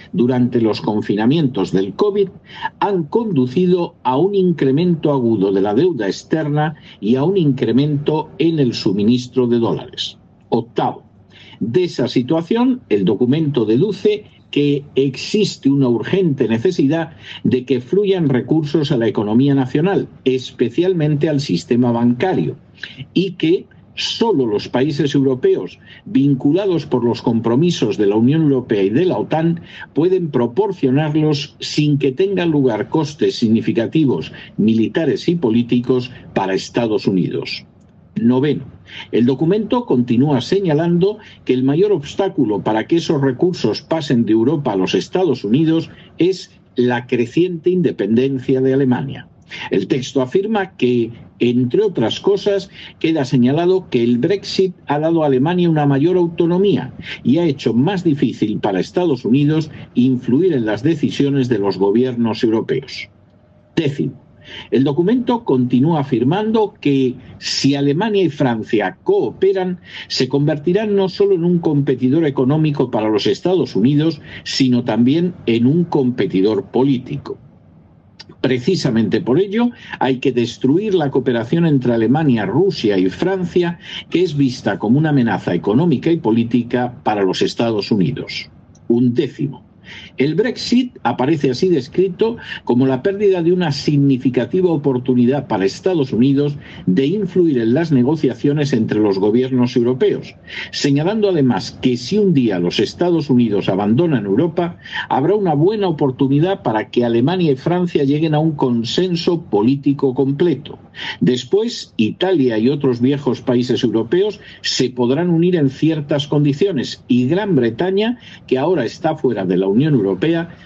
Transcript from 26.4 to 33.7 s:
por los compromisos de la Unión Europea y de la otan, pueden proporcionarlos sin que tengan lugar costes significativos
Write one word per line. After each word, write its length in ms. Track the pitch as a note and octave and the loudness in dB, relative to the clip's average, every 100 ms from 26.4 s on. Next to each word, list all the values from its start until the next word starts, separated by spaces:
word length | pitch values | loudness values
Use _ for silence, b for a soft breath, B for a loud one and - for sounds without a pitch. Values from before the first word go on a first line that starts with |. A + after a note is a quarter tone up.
| C#3+ E3+ G3+ E3 C#3+ | 2 0 0 -2 -2
por 200 | B2+ A#2 | -2 0
los 160 | G#2+ | -2
compromisos 760 | - A2+ A2+ A#2+ F3 E3+ A2+ F#2+ | -2 0 0 2 2 0 -2 0
de 120 | G2+ | 0
la 100 | G#2+ | 2
Unión 240 | A#2+ D#3 | 2 2
Europea 420 | D3+ C3+ A#2+ G#2+ | 2 0 0 0
y 60 | G2 | 2
de 160 | A#2+ F3+ | 2 0
la 140 | G#2+ | 0
otan, 420 | F#2+ D3+ E3 E3+ B B B | -2 -2 0 -2 B B B
pueden 380 | - F3 F#3 E3 | -2 0 0 0
proporcionarlos 1200 | C3 A#2+ A#2 G#3+ F3+ C3 C3+ D#3 D#3 D#3 C#3+ - - | -2 0 0 -2 0 0 2 0 0 0 0 -4 -12
sin 360 | - - D3+ C#3+ | -8 0 2 2
que 140 | C#3+ | 0
tengan 400 | C3 G3 F#3 F3 | 0 0 0 0
lugar 380 | D3 C3 G#2+ G#2 | 2 2 0 -2
costes 460 | D#3+ C#3+ - G2+ - | -2 -2 -2 -2 0
significativos 960 | A2+ A2 A2 | 0 0 0